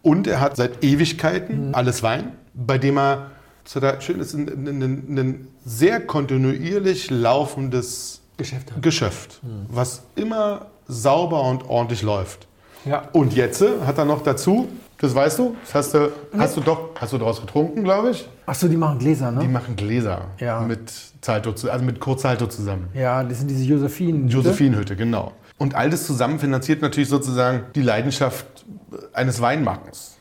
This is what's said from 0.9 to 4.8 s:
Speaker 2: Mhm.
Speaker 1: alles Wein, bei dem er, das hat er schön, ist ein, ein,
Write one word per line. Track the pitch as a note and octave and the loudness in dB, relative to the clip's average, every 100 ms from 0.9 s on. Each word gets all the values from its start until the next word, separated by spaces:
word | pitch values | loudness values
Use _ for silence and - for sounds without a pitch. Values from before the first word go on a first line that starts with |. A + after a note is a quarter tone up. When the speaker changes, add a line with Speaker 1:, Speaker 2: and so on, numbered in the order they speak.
| C#3+ D#3+ - D#3 F3+ F3+ D3 C#3 | 4 2 2 -2 -2 -4 -4 -2
Speaker 2:
Mhm. | |
Speaker 1:
alles | B2+ B2 B2 | 0 0 0
Wein, | A2+ C3 - - - | -2 -2 -6 -14 -18
bei | - A#2+ C3 | -8 -2 2
dem | C#3 C#3 | 2 4
er, | C#3 C#3 C3+ - - _ | 2 0 -6 -20 -20 _
das | - C#3 | -10 -2
hat | |
er | C3+ C3+ | 0 0
schön, | - F3+ | -4 -4
ist | - | -4
ein, | D3 C#3+ | -4 -6
ein, | - C#3+ C#3 | -6 -6 -2